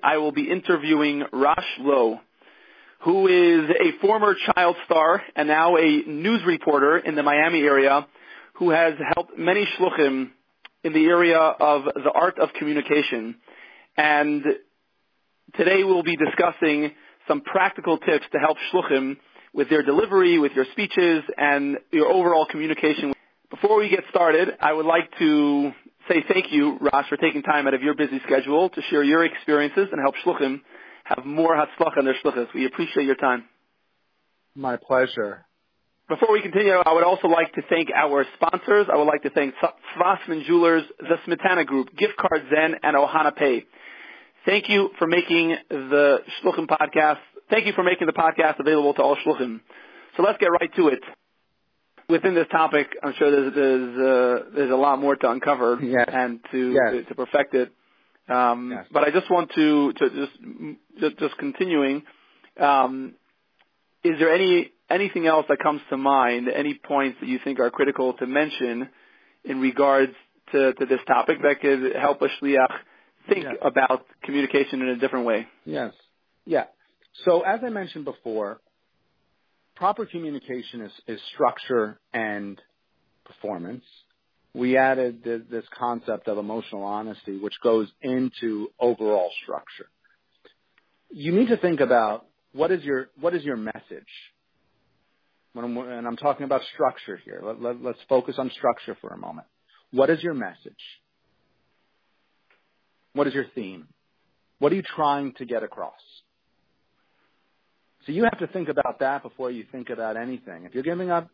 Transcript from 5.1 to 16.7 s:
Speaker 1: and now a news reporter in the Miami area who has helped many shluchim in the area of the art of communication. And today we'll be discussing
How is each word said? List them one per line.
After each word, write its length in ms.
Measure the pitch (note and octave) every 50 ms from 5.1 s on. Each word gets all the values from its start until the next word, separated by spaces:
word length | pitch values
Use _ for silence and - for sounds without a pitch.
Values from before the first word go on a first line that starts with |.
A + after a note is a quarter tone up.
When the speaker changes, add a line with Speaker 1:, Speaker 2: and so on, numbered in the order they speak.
| F3 G3+ - - -
Speaker 1:
and 100 | - D3+
now 300 | D3+ D3+ D#3 D#3+ F3 F3
a 260 | D#3+ E3 D#3 D3+ D3 -
news 340 | D#3 D3+ D3 E3 G#3 A#3 G#3+ E3
reporter 500 | F3+ E3 D#3 - D#3 D3 C#3+ C#3 D3 D#3+
in 200 | F3 - - D#3
the 60 | D3 C#3+
Miami 380 | D3 D3 D3 D#3 E3 E3+ D#3+
area 460 | C#3+ D3 C#3 C3+ C3+ C#3 C#3 D3 C#3+ - _ _ - - - - - - -
who 160 | - F3+ F3
has 240 | D#3 E3 E3 E3 D#3 C#3+ D3+ C#3 D#3+
helped 220 | F3 F3 - -
many 320 | - E3 F3 F#3 G#3 G3+ G3 - -
shluchim 520 | F#3 F3+ - - D3+ C#3 C3+ C3 C3 B2 _ _ _ _ _ _ - - _ _ -
in 120 | E3 D#3
the 100 | D#3 D#3
area 340 | E3 F3 F3 F3 E3+ E3 D#3+
of 460 | D#3+ D#3+ - - D3+ D3+ D3 C#3+ C3+
the 260 | D3 - - C3+ C#3+
art 280 | - - E3 F#3 - -
of 100 | D#3+ D3 - -
communication. 760 | D#3 D3+ D3+ D3 C3+ - D3+ D3+ C#3+ - C3 A#2 A2 A2+ A#2 _ _ _ - - - - - - _ _ _ -
And 440 | D3+ D3+ D3 D3 D3 D3+ D3 D3 C#3 D3+ - - - _ _ _ _ _ _ _ _ _ _ _ _ _ _ _ _ _ - -
today 260 | E3 F3 F#3+ F#3+ G3
we'll 180 | F#3+ F#3 F3 D#3+
be 140 | E3 E3+
discussing 760 | C#3 D#3 D3 - - F3 F3 E3 - E3+ D#3